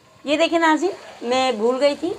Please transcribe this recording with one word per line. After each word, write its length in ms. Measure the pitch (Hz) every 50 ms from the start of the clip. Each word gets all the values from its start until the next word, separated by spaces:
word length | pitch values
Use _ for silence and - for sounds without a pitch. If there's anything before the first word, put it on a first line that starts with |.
| _ _ _ _ -
ये 120 | 254 302
देखें 200 | 294 330 302 330 330
नाज़रीन, 320 | 330 320 311 277 311 381 403 - - - - - -
मैं 340 | 240 254 262 262 262 226 208
भूल 180 | 214 240 254 262
गई 160 | 285 285 294
थी, 180 | 285 302 349 440